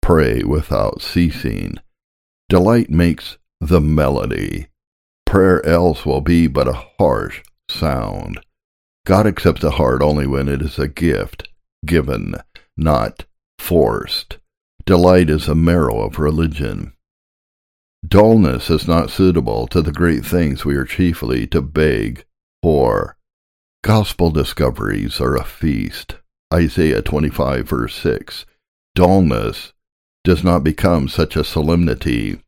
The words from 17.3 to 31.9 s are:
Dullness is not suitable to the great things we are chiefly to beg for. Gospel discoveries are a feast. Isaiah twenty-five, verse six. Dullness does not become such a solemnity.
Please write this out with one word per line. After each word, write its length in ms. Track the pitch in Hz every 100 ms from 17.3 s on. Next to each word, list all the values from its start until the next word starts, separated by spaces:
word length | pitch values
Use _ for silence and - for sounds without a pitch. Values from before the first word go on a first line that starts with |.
| _ _ _ _ _ _ _ -
Dullness 640 | 98 110 113 82 62 -
is 180 | 80 -
not 220 | 82 64
suitable 580 | - 92 82 57 53 62
to 120 | 87
the 100 | 80
great 360 | 73 87 69 -
things 360 | 90 80 67
we 140 | 73 69
are 80 |
chiefly 600 | 65 - 90 80 58 64 55
to 160 | 82
beg 600 | 69 76 78 58 53 60 - _ _ _
for. 540 | 87 73 60 50 50 - _ _ _ _ _ _
Gospel 480 | - 107 104 - 85
discoveries 920 | 78 67 - 65 58 50 50 53 -
are 140 | 64 65
a 80 |
feast. 720 | - - 82 60 50 - - - _ _ _
Isaiah 480 | 82 82 - 80 55
twenty-five, 680 | - 73 76 - 64 65 55
verse 280 | 62 57
six. 500 | - - 53 - - - _ _ _ _
Dullness 800 | - 90 98 85 58 55 - - _ _ _ _ _
does 220 | - 82
not 180 | 90 87
become 460 | 73 78 92 85 67
such 260 | - 80
a 100 | 80
solemnity. 1000 | 73 - 76 85 85